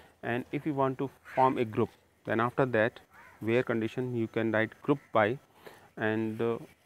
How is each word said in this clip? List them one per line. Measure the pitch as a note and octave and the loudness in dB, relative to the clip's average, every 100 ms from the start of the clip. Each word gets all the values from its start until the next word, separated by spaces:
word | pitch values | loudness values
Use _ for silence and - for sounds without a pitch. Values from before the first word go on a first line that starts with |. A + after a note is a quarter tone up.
| - _ | -20 _
And | A#2+ A#2+ B2+ | -6 -6 -4
if | D3 D#3+ | -8 -4
you | |
want | C#3 C3+ C3 | 0 0 -2
to | C3+ - - | -6 -10 -6
form | - C3 B2+ | 2 2 2
a | |
group, | A#2+ G#2+ - - _ _ | -2 0 -2 -4 _ _
then | - A2 | -4 0
after | A#2 - C3+ | 0 0 2
that | A#2 A2 - - - - - | 2 2 0 -18 -20 -20 -8
where | G#2+ A#2 | 0 0
condition | B2+ A#2 A2 - B2+ B2 | 2 0 -2 -4 -4 -2
you | A2+ | -2
can | - A2+ | -2 0
write | G#2+ A2 - | 0 0 -2
group | - C#3+ - | -2 -2 0
by | A2+ G#2 C#3 _ _ - - - - | 2 2 0 _ _ -20 -20 -18 -4
and, | A2 A2 A2 A2 | -2 0 -2 -2
uh, | A#2 A#2 D3+ _ | -2 -4 -8 _